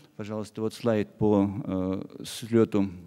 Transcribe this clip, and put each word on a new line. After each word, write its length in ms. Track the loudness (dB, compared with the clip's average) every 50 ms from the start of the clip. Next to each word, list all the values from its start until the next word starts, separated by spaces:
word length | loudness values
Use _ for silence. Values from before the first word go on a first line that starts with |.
| -20 _ _ -12
пожалуйста, 440 | -10 -8 -8 -8 -10 -10 -8 -6
вот 120 | -6 -6 -4
слайд 440 | -2 0 2 2 2 0 -2 -2 0
по, 320 | 2 4 4 4 4 2 0 -4 -6
э, 600 | -4 -4 -2 -2 -2 -4 -4 -6 -10 -14 -14 -14
слёту, 640 | -12 -12 -12 -4 2 4 4 4 4 4 0 0 -2 -4 -10 -16